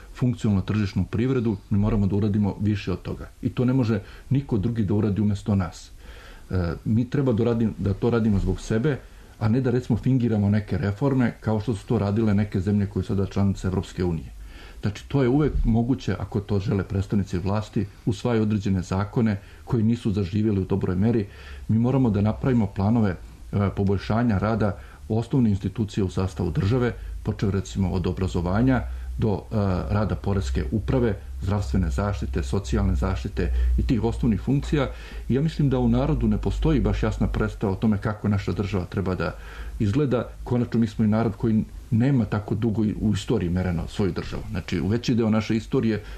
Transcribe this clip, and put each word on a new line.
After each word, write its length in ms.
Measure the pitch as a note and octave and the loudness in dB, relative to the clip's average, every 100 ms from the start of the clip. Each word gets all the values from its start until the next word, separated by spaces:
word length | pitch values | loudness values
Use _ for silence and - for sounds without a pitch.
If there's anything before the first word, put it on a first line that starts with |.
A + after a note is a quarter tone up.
| - - | -18 -2
funkcionalnu 460 | B2 A2 A2 G2 | -2 0 2 2
tržišnu 440 | - G#2 G2 - F2+ | 2 0 0 -2 -2
privredu, 520 | F#2 B2+ B2+ A2+ G2+ - | 0 0 2 0 -2 0
mi 80 | G2+ | 0
moramo 300 | G#2+ A2+ G2 | 2 2 2
da 80 | G2+ | 2
uradimo 400 | G#2+ G#2 G2+ - | 2 2 0 0
više 300 | G#2 G#2 - | 0 0 -2
od 100 | F2+ | -6
toga. 280 | - - - - | -6 -10 -12 -6
I 80 | - | -4
to 160 | - B2 | 0 2
ne 80 | |
može 260 | C3 A2+ G#2+ - - - | 2 2 0 -2 -14 -2
niko 280 | C3 - A2+ | 0 2 0
drugi 260 | G#2 A2+ | 0 0
da 100 | G2 | 0
uradi 280 | G#2 G#2+ F#2+ | 2 2 2
umjesto 340 | G#2 G2+ - G2+ | 2 0 0 0
nas. 360 | E2+ - - - - - - - - | 0 -6 -18 -18 -18 -18 -18 -18 -4
E, 220 | F#2 E2+ - A2 | -2 -2 -2 0
mi 240 | A2 B2 | 0 2
treba 240 | C#3 C3 | 0 2
da 100 | A2 | 2
uradim-, 300 | A#2 A#2 A2 - | 2 2 0 0
da 160 | G2+ | -2
to 160 | F#2+ A#2+ | 0 2
radimo 300 | A#2 A2 G2 | 2 2 2
zbog 220 | F2+ F2+ | 2 -2
sebe, 360 | - A2 D3+ C3 - - - - | -2 0 0 -2 -6 -20 -20 -2
a 100 | G#2+ | 2
ne 120 | B2+ | 2
da, 100 | B2 | 2
recimo, 260 | B2 B2+ A2+ | 0 0 0
fingiramo 520 | C3 C3 A#2 G#2+ G2+ | 2 2 4 4 4
neke 280 | G#2 G2+ F2+ | 2 0 -2
reforme 560 | G2+ G2+ C#3 C3 A#2+ - | -2 0 0 2 0 0
kao 180 | A2 A2 | -2 0
što 160 | G#2+ G#2 | 0 -4
su 120 | - | 0
to 120 | A2+ | 0
radile 340 | G2+ G#2 A2 | 2 2 2
neke 260 | G2+ G#2 G2+ | 2 2 0
zemlje 260 | F#2 G2+ G2+ | 2 2 2
koje 180 | F#2+ | -2
su 40 | - | -2
sada 180 | G2+ F#2+ | -2 0
članice 420 | G2 G2 F#2 F#2+ | 2 2 2 -2
Evropske 360 | F#2 - - | -2 -4 -2
unije. 280 | F2+ E2 A#1+ - - - - - | -2 -2 -6 -14 -16 -16 -18 -6
Znači, 260 | G#2+ - - | -6 -6 -4
to 140 | C#3 | 0
je 60 | A#2+ | 2
uvek 240 | C#3+ C#3+ - A#2+ | 4 2 2 2
moguće 500 | A2 A#2 C3 - F#2+ | 2 2 0 -2 -4
ako 200 | G2+ G#2+ | -4 -4
to 200 | G2 G2+ | -2 -2
žele 240 | G2 G2 | 0 -2
predstavnici 540 | F2+ G2+ - G#2+ F2+ F2+ | 0 -2 0 -2 -2 -2
vlasti, 480 | F#2+ G#2 G2+ A2+ F#2+ - - | -2 -2 -2 -4 -4 -4 -4
usvajaju 380 | G2+ B2 A2+ | -2 0 2
određene 380 | G#2+ G#2+ G2 F#2+ | 2 0 0 0
zakone 580 | E2+ F#2+ G2+ C3 A2 G2+ - - - | 0 -2 0 2 2 0 -6 -18 -2
koji 180 | A#2+ | 0
nisu 280 | A2 A#2 A#2 | 2 2 0
zaživjeli 500 | G2+ F2 G#2+ A2 G2 | 0 0 0 2 0
u 40 | F#2 | 0
dobroj 300 | G2 - F#2 | -2 0 2
meri. 320 | A2 A#2 G2 - - - - | 2 2 -2 -8 -16 -10 0
Mi 120 | A2 | 2
moramo 300 | A#2+ C3+ B2 | 4 4 4
da 120 | G2+ | 4
napravimo 460 | G#2+ A2 C#3 A#2+ G2 | 2 2 2 2 2
planove, 420 | - G2 A#2 G#2 | 0 2 4 2
e, 600 | F2 - - - G2 G2 - | 0 -10 -18 -4 0 0 2
poboljšanja 600 | G2 G2+ - G#2+ A#2+ F#2+ | 0 0 0 0 2 2
rada 400 | G#2 A2 G#2 - - - - | 2 2 0 -2 -10 -14 -4
osnovne 400 | A2 A2+ C#3 A2+ | -2 0 2 4
institucije 540 | G2 G2 G#2+ G#2 - | 2 -2 -2 -2 -2
u 60 | F#2 | -2
sastavu 420 | F#2 F#2+ - F2 | 0 -2 -2 -2
države, 420 | D#2+ F#2+ B2+ A#2+ - - - | 0 2 2 0 -2 -8 -6
počev, 260 | - G#2 G#2+ | -6 -2 0
recimo, 420 | G2 - - F#2 | 0 -2 -2 0
od 160 | F2+ F2+ | 0 0
obrazovanja 760 | F2+ F2+ F2+ F2 G2+ C3 B2 - - - - | 0 -2 0 0 2 4 2 -2 -6 -8 -2
do, 240 | A2+ F#2+ - | 0 0 -2
e, 40 | A2 G2 F2 - | -2 0 0 0
rada 260 | G2+ G#2 E2+ | 0 0 -2
poreske 480 | G2+ G2 - F2+ - | -2 -2 0 -2 -2
uprave, 440 | A2 - B2+ A#2+ G2 - - | -2 0 0 0 -2 -8 -6
zdravstvene 480 | F#2+ G2+ G2+ G2 F2 | -2 -2 0 0 0
zaštite, 540 | G2+ G2+ G2+ - F#2+ | 0 -2 -2 -4 -4
socijalne 520 | - G2+ - A2 F#2+ F2+ | -2 -4 0 0 2 2
zaštite 580 | F#2+ F#2+ G2+ - E2+ - - - | 0 -2 -4 -2 0 2 2 2
i 60 | - | 2
tih 160 | A2 | 2
osnovnih 380 | A2+ - B2+ F#2+ | 0 0 0 0
funkcija. 480 | - C#3 - D3+ B2 - - - - | 0 -2 0 0 0 -4 -14 -10 -2
I 40 | |
ja 80 | B2 | 0
mislim 280 | D#3+ - C#3+ | 0 0 2
da 100 | B2+ | 4
u 80 | A#2+ | 4
narodu 400 | A#2+ D3 D3 A2 | 4 2 2 2
ne 100 | G2+ | 2
postoji 440 | G2+ - D3+ C#3+ | 0 0 2 4
baš 220 | G2+ G2 | 2 2
jasna 240 | A2 - G2 | 0 0 0
predstava 460 | - G#2+ - G#2 | 0 -2 -2 -2
o 20 | F#2+ | 0
tome 220 | A2+ G2+ | 0 0
kako 300 | A#2 G2+ G#2 | -2 -2 0
naša 240 | G2+ G#2 | 0 0
država 340 | G2 G2 G2 E2 | -2 -2 -2 -2
treba 300 | G2+ F#2 E2+ | -2 -2 -2
da 200 | E2 - - - - - | -2 -6 -12 -12 -10 -2
izgleda. 500 | G#2 B2+ C#3+ A#2+ - - | 0 2 2 0 -2 -8
Konačno, 360 | - A#2+ A#2 A#2 | -2 -2 0 0
mi 80 | A2+ | 0
smo 180 | - G#2+ | 2 2
i 20 | |
narod 260 | A2 A2+ G2 | 4 0 0
koji 280 | A#2 A2 - - - | 2 2 0 -8 -2
nema 340 | A2 B2+ C3+ G2+ | 2 4 4 2
tako 300 | G2+ - G#2 | -2 -2 -2
dugo 300 | A#2 G#2 G#2+ | 0 2 0
i 100 | - | 0
u 120 | G#2+ | 0
istoriji 360 | G2 - A2+ F2 | 0 0 0 0
mereno 380 | F2+ F2+ E2 E2 | 0 0 -2 -4
svoju 240 | - G2 | -2 -2
državu. 320 | D#2+ - - - | -2 -6 -8 -6
Znači, 300 | G2 - F2+ | -8 -4 -2
u 60 | F2 | 0
veći 280 | A#2 - A#2+ | 0 2 2
deo 140 | A2+ | 4
naše 260 | A2 G#2 A2 | 2 2 -2
istorije 480 | - C3+ A2+ G#2 - | 0 0 2 0 -6